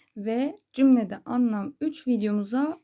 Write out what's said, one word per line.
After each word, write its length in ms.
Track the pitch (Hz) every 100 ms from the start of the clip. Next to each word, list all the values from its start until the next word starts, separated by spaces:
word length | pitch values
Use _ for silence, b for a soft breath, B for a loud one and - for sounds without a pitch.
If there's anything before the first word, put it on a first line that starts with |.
| b -
ve 440 | 208 233 285 415 _
cümlede 460 | - 269 247 190 202
anlam 500 | - 247 240 208 202 -
üç 260 | 311 294 254
videomuza 720 | 233 208 208 202 247 294 330